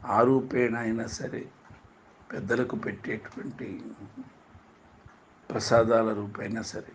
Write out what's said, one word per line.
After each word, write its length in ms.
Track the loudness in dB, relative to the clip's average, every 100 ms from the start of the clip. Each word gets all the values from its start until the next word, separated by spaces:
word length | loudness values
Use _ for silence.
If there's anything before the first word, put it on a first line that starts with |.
| 2
ఆ 160 | 4
రూపేణ 540 | 6 6 2 0 2 0
అయినా 300 | -2 -2 -4
సరే 440 | -8 -8 -8 -10 -18 -20 -20 -20 -20 -20 -20 -12
పెద్దలకు 440 | -10 -2 0 0 -2
పెట్టేటువంటి 1080 | -6 -8 -8 -8 -8 -12 -12 -10 -10 -10 -12 -16 -18 -16 -18 -18 -20 -20 -20 -20 -20 -20 -20 -20 _ -20 -6
ప్రసాదాల 600 | -4 4 6 8 6 4
రూపైనా 500 | 0 -4 -6 -6 -6
సరే 300 | -6 -10 -12